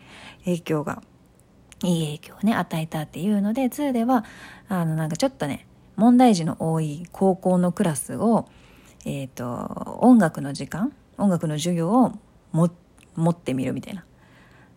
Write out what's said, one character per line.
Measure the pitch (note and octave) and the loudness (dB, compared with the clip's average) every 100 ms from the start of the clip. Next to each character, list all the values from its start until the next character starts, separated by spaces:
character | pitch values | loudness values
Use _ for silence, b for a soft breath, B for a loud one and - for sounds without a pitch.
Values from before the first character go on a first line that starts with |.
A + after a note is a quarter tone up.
| B B B B | B B B B
影 | - E3+ | -6 -4
響 | E3 D#3 | -2 -4
が、 | D3 - - _ _ _ _ _ _ - | -4 -10 -14 _ _ _ _ _ _ -6
い | F3+ E3 D3+ | -2 0 -2
い | D3 | -6
影 | |
響 | - - | -14 -4
を | G3+ | -2
ね、 | |
与 | A#3 F3 E3 | 0 -2 -4
え | D#3+ | -6
た | D#3+ | -6
っ | D3+ | -8
て | - | -6
い | F#3 | -2
う | G#3 | 0
の | G3+ | 0
で、 | A#3 C4 | 0 -2
ツ | C#4 | -2
ー | D4 | -2
で | B3 | -2
は、 | A#3 B3+ A3 B B B - | 2 0 0 B B B -8
あ | F#3 | -4
の、 | E3 | -2
な | D#3+ D#3 | -2 -4
ん | |
か | D#3+ | -2
ち | |
ょ | C4+ | -4
っ | |
と | - D3 | -2 -8
ね、 | - - _ _ - | -8 -12 _ _ 2
問 | A3+ B3 | 4 8
題 | B3+ | 6
児 | F#3 | 6
の | D#3+ - | 0 -2
多 | D#3+ D#3+ | -2 -2
い | D#3 D3 F3 | -2 -6 -10
高 | - F#3+ F#3 | 0 0 2
校 | F#3 F3+ | 2 2
の | F3+ | 2
ク | E3+ | 0
ラ | F#3+ D3 | -2 -2
ス | - C3 | -6 -2
を、 | A3 G#3 - B B B B B | 2 2 0 B B B B B
え | - C#3+ | -10 -8
ー | C3+ | -8
と、 | - B2 A#2+ - - - - | -10 -8 -8 -8 -10 -12 2
音 | A#3+ A#3+ | 6 8
楽 | E3 - | 6 0
の | C#3 | -8
時 | C#3 C#3 | -8 -8
間、 | D#3 A#3+ - _ - | -6 -6 -6 _ -2
音 | G3+ | 0
楽 | E3+ D#3+ | 2 -2
の | |
授 | D3+ E3+ | -4 -2
業 | F3 E3 | -2 0
を | A#3+ A#3+ - _ _ _ | 2 2 0 _ _ _
も-、 | D#3+ E3+ - _ _ _ - | 0 0 -2 _ _ _ -2
持 | E3 | -2
っ | |
て | E3+ - | -2 -4
み | C3 | -4
る | - | -4
み | C3+ | -6
た | - | -8
い | |
な。 | F#3 - b b b b b b | -14 -18 b b b b b b